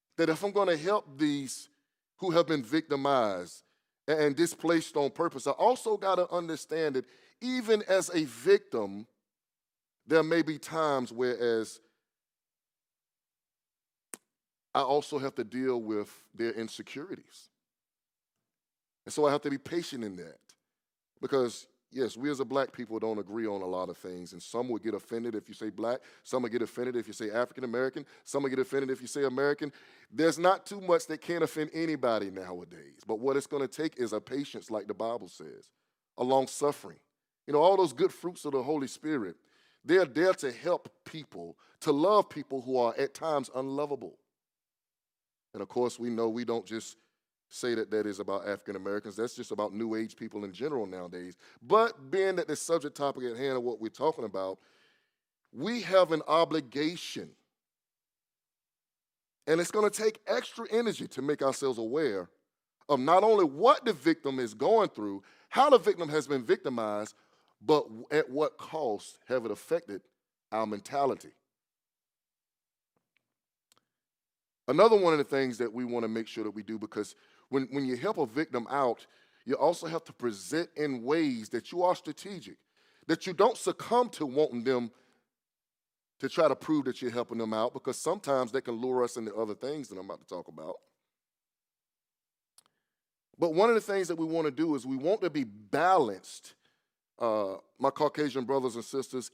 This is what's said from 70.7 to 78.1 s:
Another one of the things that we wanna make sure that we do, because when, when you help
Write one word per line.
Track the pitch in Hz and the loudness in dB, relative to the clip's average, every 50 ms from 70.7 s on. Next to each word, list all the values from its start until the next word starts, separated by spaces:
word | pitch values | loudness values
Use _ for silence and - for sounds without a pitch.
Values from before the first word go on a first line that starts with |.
| 104 98 - - 135 139 139 131 104 85 - 76 - _ _ _ _ _ _ _ _ _ _ _ _ _ _ _ _ _ _ _ _ _ _ _ _ _ _ _ _ _ _ _ _ _ _ _ _ _ _ _ _ _ _ _ _ _ _ _ _ _ _ _ _ _ _ _ _ _ _ _ _ _ _ _ _ _ _ | -4 -6 -8 -6 -2 0 2 2 0 -2 -8 -16 -20 _ _ _ _ _ _ _ _ _ _ _ _ _ _ _ _ _ _ _ _ _ _ _ _ _ _ _ _ _ _ _ _ _ _ _ _ _ _ _ _ _ _ _ _ _ _ _ _ _ _ _ _ _ _ _ _ _ _ _ _ _ _ _ _ _ _
Another | - 135 165 208 233 220 | 2 8 8 10 10 10
one | 202 180 170 156 | 8 8 6 6
of | |
the | 147 139 | 4 2
things | - 143 135 135 127 117 | 2 2 0 0 0 0
that | 107 120 110 110 | -2 -2 -2 -2
we | 123 123 | -4 -4
wanna | 120 120 117 113 | -2 -2 -2 -2
make | 110 113 113 104 | -2 -2 -4 -4
sure | - - 117 107 | -6 -8 -6 -6
that | 107 | -6
we | 101 107 | -8 -8
do, | 98 107 113 | -10 -8 -8
because | 107 110 104 - 107 101 - - _ _ _ _ _ _ _ | -8 -8 -6 -4 -6 -6 -6 -8 _ _ _ _ _ _ _
when, | 127 139 131 - | -2 -2 -2 -2
when | 135 143 135 | -4 -4 -2
you | 127 127 | -2 -4
help | 120 147 202 | -2 -2 -2